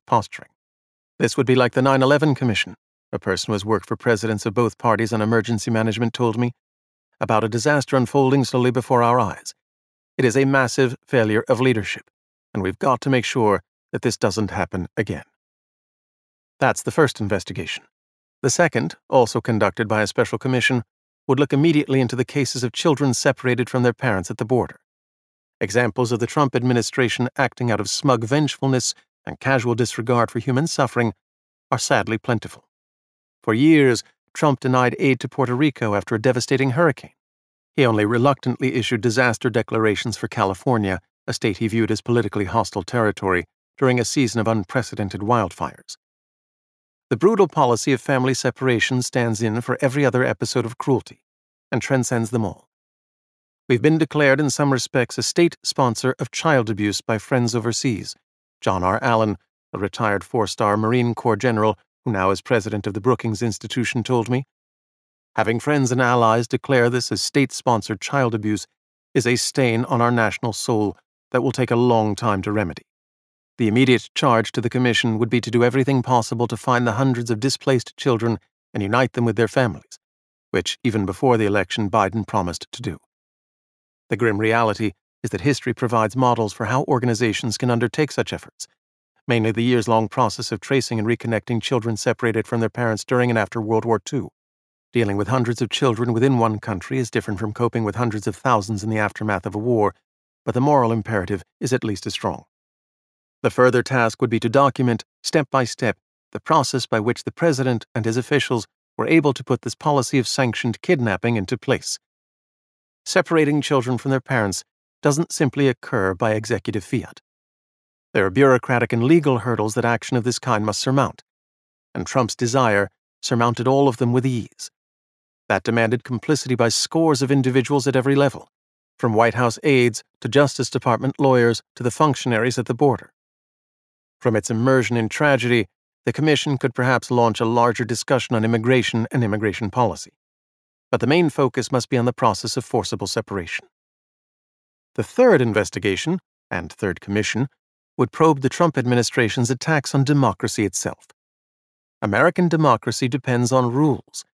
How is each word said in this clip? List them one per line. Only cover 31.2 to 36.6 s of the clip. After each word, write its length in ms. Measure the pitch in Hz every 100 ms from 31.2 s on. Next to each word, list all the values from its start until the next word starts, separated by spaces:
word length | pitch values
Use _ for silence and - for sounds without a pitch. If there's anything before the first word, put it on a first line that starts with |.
| _ _ _ _ -
are 80 | 123
sadly 400 | - 127 98 110
plentiful. 500 | - 113 - - _ _ _ _ _ _ _ _
For 120 | -
years, 500 | 113 151 156 135 110 - _ _
Trump 260 | - 151 131
denied 340 | 131 127 123 -
aid 200 | 139 127
to 80 | 131
Puerto 240 | - 123
Rico 400 | 123 151 - 110
after 200 | 101 -
a 60 | 113
devastating 520 | 131 123 - 135